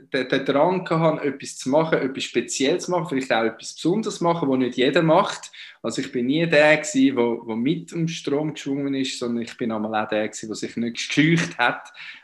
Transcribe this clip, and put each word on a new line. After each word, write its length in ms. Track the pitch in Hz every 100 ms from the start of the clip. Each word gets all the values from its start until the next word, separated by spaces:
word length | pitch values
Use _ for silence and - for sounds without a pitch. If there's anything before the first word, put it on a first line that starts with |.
| -
den, 160 | 135 127
den 160 | 160 -
Drang 440 | 139 170 185 180
hatte, 360 | 160 165 147 143
etwas 320 | - 123 -
zu 120 | 127
machen, 300 | 147 160 156
etwas 240 | 135 139
Spezielles 640 | - 123 120 - 135 175 -
zu 60 |
machen, 180 | 180 165
vielleicht 240 | 135 131
auch 100 | 113
etwas 300 | 113 - -
Besonderes 460 | - 156 214 214 -
zu 40 |
machen, 240 | 170 170 139
was 120 | 131
nicht 180 | 123 123
jeder 240 | 127 170
macht. 500 | 165 170 208 - - - - -
Also 180 | 120 131
ich 140 | 131
bin 140 | 127 123
nie 200 | 156 165
der 300 | 147 151 151
gewesen, 400 | - 135 135 120
wo, 240 | 120 113
wo 120 | 113 110
mit 340 | 131 170 -
dem 160 | 165 160
Strom 460 | - - 143 156
geschwommen 400 | 147 139 139 139
ist, 260 | 135 131 -
sondern 240 | 120 117
ich 140 | 110 -
bin 120 | 120
einmal 360 | 110 107 107 107
auch 20 |
der 220 | 107 107
gewesen, 180 | - 110
der 80 | 98
sich 220 | 113 117
nicht 320 | 117 117 -
gescheucht 480 | 143 156 165 - -
hat, 320 | 123 - - - - -